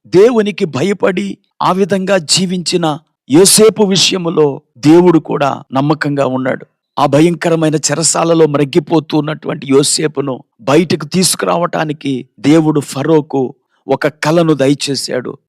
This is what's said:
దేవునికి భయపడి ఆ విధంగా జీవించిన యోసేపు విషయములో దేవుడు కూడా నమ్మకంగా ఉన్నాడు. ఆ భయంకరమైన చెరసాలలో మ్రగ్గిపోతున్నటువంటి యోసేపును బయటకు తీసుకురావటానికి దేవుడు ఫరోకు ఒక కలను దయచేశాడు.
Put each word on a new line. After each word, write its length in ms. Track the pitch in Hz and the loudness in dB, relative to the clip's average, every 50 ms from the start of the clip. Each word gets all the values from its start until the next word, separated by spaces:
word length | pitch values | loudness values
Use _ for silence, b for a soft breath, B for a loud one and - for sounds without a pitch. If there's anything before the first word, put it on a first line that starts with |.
| _ | _
దేవునికి 580 | 110 151 180 208 247 254 220 208 202 180 - 202 | 0 4 4 6 6 4 2 0 -2 -4 -6 -6
భయపడి 720 | 165 139 127 160 190 202 - - 202 185 185 202 190 - - _ _ _ - | -6 -4 -2 -2 -2 -2 0 -2 -2 -2 -2 -6 -8 -10 -14 _ _ _ -4
ఆ 100 | - 156 | -2 0
విధంగా 460 | 180 190 202 165 202 190 190 185 202 | 0 0 0 0 -2 -2 0 0 -2
జీవించిన 800 | 190 151 131 - 156 190 175 185 180 160 - 180 180 170 156 147 139 - _ _ _ _ - | -2 0 0 0 0 0 -2 -4 -4 -4 -4 -4 -2 -2 -2 -4 -6 -10 _ _ _ _ 2
యోసేపు 540 | 127 160 196 185 - - 220 220 - 214 214 | 4 4 4 4 4 4 4 4 4 2 2
విషయములో 800 | 190 196 165 - - 180 185 170 165 151 156 151 143 131 - - _ _ | 2 2 0 0 -2 -2 -4 -4 -2 0 0 0 0 -2 -6 -12 _ _
దేవుడు 420 | 120 - 147 160 175 180 180 165 156 | 0 4 6 6 6 6 6 4 2
కూడా 440 | - - 113 110 143 135 127 - - - - | 0 -2 -4 -2 -2 -2 -4 -6 -8 -6 -4
నమ్మకంగా 520 | 135 139 147 156 147 - 147 143 139 135 | -2 0 0 -2 -2 -2 -2 -2 -2 -2
ఉన్నాడు. 400 | 131 127 131 131 131 120 - - - _ _ _ _ _ - | -2 -2 -4 -4 -4 -6 -6 -8 -16 _ _ _ _ _ -2
ఆ 60 | 139 | 0
భయంకరమైన 680 | 143 131 147 160 175 175 151 - 175 165 165 160 156 147 | 2 4 4 4 2 2 -2 -2 -2 0 0 0 0 -2
చెరసాలలో 720 | 151 - - 143 156 165 - - 175 165 165 170 165 160 | -2 -2 -4 -4 -2 -2 -2 -2 0 0 2 2 4 2
మ్రగ్గిపోతున్నటువంటి 1200 | 147 143 139 147 139 127 175 151 - 170 156 151 - 156 151 147 151 151 147 - - 135 143 139 139 | 2 2 0 -2 0 0 -2 0 0 -2 -2 -2 -2 -4 -4 -4 -4 -8 -8 -8 -10 -10 -8 -4 0
యోసేపును 720 | 135 139 151 - - - 160 151 147 135 139 139 127 120 - _ _ _ | 2 2 2 2 -2 -2 -4 -4 -4 -6 -8 -8 -10 -12 -14 _ _ _
బయటకు 440 | 113 131 139 165 185 - 185 156 160 | -2 0 2 2 2 0 -2 -6 -6
తీసుకురావటానికి 1200 | 147 - 185 185 - - - - 185 175 170 175 170 - 170 160 156 143 - - 139 135 123 135 - _ - | -4 -2 -2 0 0 -2 -4 -4 -2 -2 -2 -2 -4 -4 -6 -6 -6 -6 -8 -6 -6 -6 -6 -8 -12 _ -4
దేవుడు 400 | 107 139 156 165 156 156 151 151 | 2 4 4 4 4 2 0 -2
ఫరోకు 760 | 131 - - 135 135 156 160 151 147 156 - 139 127 - - _ _ _ _ _ _ | -4 -4 -6 -6 -2 0 0 0 0 -2 -4 -4 -4 -4 -8 _ _ _ _ _ _
ఒక 200 | - 135 - - | -4 -4 -2 -2
కలను 460 | 147 - _ - 151 160 175 165 160 156 | -4 -4 _ -2 0 0 2 2 2 0
దయచేశాడు. 840 | 131 135 135 147 - - 143 139 117 - - - 127 117 113 - - _ | 0 0 0 0 -2 -4 -6 -6 -6 -6 -6 -6 -8 -8 -10 -12 -16 _